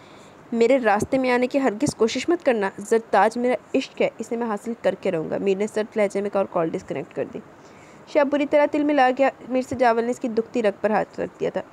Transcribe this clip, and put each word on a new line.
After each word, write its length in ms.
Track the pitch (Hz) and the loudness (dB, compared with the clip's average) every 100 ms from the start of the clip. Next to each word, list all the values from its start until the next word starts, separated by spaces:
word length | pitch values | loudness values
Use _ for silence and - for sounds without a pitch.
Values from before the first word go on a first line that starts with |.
| - - - - - | -20 -20 -20 -20 -6
मेरे 240 | 233 233 269 | 2 4 4
रास्ते 400 | 220 202 - 262 | 2 0 0 0
में 120 | 254 | 2
आने 160 | 247 254 | 2 0
की 100 | 277 | 0
हरगिज़ 380 | 262 208 294 | 0 0 -2
कोशिश 340 | - 220 254 320 | 0 0 0 -2
मत 120 | 349 | 0
करना। 300 | 277 233 190 - | 2 0 -2 -6
जरताज 580 | 202 226 - 208 214 240 | 0 0 2 4 4 2
मेरा 180 | 247 247 - | 0 -2 -2
इश्क 260 | 269 - - | -4 -2 -2
है, 100 | 196 - | -2 -2
इसे 160 | 226 233 | -8 -6
मैं 100 | 233 | -4
हासिल 280 | 208 226 233 | -4 -6 -4
करके 260 | 190 185 196 | -2 -2 -2
रहूँगा। 280 | 165 160 147 | -4 -4 -2
मीर 200 | 196 190 | -2 0
ने 100 | 214 | -2
सर्द 200 | 214 214 220 | -4 -4 -2
लहजे 240 | 196 202 | 0 -2
में 100 | 202 | -2
कहा 100 | 196 | -2
और 60 | 190 | -2
कॉल 220 | 180 165 | -2 -2
disconnect 440 | - - 135 - | -4 -8 -10 -8
कर 120 | - | -8
दी। 160 | 120 - - - - - - - - | -8 -10 -16 -20 -20 -20 -20 -20 -2
शाह 100 | 302 | 0
बुरी 220 | 285 294 | 2 0
तरह 200 | 294 294 | 2 2
तिल 180 | 294 302 | 2 2
मिला 260 | 294 285 254 | 2 4 2
गया। 220 | 254 262 - - | 2 0 -2 -4
मीर 140 | 254 | -4
से 120 | 247 | -4
जावल 280 | - 247 233 | 0 2 2
ने 80 | 233 | -2
इसकी 180 | 247 247 | -4 -4
दुखती 320 | 220 220 247 | -4 -4 -2
रग 120 | 208 - | 0 0
पर 80 | 208 | 0
हाथ 280 | 208 - - | 0 -2 -6
रख 100 | 175 - | -10 -6
दिया 100 | 175 | -6
था। 140 | 185 - | -4 -8